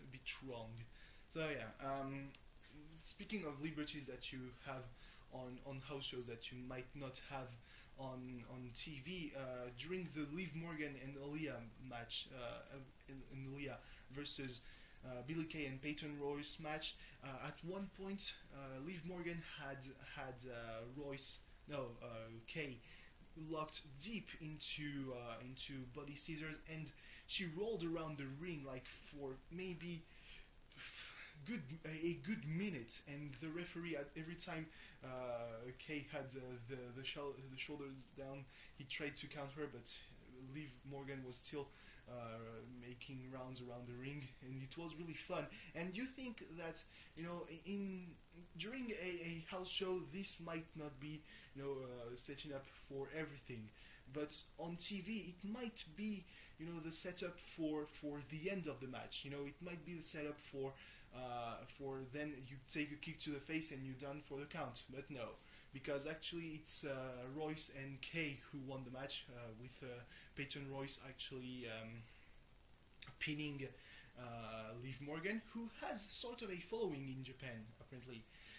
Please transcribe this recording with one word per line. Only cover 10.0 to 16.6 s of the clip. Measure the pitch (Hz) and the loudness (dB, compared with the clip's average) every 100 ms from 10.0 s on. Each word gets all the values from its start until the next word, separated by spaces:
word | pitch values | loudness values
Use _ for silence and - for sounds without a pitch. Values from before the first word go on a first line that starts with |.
| 165 | 2
the | 139 143 | 2 2
Liv | 160 180 | 4 2
Morgan | 151 165 156 151 135 | 2 0 2 2 2
and | 135 139 | -2 -2
Aaliyah | 143 151 151 123 117 113 127 | 0 2 2 2 -2 -6 -4
match, | 120 117 - - | -2 0 0 0
uh, | 131 120 117 113 135 | 0 0 -2 -4 -6
uh, | 131 - - | -8 -10 -8
and, | 135 135 | -6 -4
and | 135 135 | -2 -2
Aaliyah | 139 139 117 - - - | 0 0 -2 -6 -10 -6
versus, | 131 143 - 135 120 - - - - | 0 0 2 0 0 -4 -8 -10 -8
uh, | 127 123 127 | -4 -2 2
Billie | 160 | 4
Kay | 160 160 143 | 4 4 2
and | 131 | 2
Peyton | 147 151 151 147 | 2 2 2 2
Royce | 143 143 147 - | 4 4 4 2